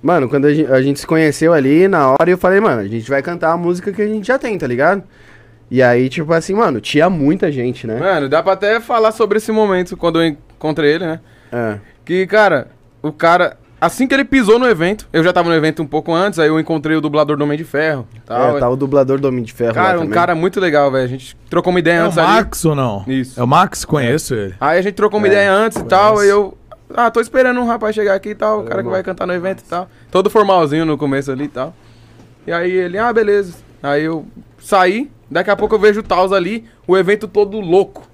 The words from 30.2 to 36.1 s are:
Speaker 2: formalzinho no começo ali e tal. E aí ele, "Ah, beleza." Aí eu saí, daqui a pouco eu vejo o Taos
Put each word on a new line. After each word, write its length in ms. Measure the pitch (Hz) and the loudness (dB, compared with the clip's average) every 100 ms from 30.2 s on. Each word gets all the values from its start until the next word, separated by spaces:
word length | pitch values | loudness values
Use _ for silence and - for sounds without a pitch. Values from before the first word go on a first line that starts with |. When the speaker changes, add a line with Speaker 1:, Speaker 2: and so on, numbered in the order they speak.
| 196 | 2
Speaker 2:
formalzinho 560 | 226 202 185 156 151 160 | 2 4 4 2 0 -2
no 120 | 143 | -2
começo 320 | 143 139 139 | -2 -4 -4
ali 140 | 131 | -8
e 60 | 143 | -8
tal. 260 | 123 139 - - - - - - - - | -8 -12 -12 -20 -20 -20 -20 -20 -18 -8
E 60 | |
aí 180 | 170 180 | -4 -2
ele, 260 | 185 180 185 | -2 -2 -2
"Ah, 140 | 233 | 0
beleza." 420 | 226 214 202 190 165 - - | 0 2 0 -2 -12 -20 -10
Aí 200 | 143 147 156 | -2 -2 -2
eu 200 | 160 - - - _ | -6 -10 -20 -20 _
saí, 500 | - 196 185 214 285 - _ | -2 2 2 0 -6 -12 _
daqui 220 | 143 190 | -4 -2
a 40 | 202 | -2
pouco 200 | 214 214 | 0 2
eu 40 | |
vejo 200 | 208 208 | 2 2
o 40 | |
Taos 300 | 214 | -2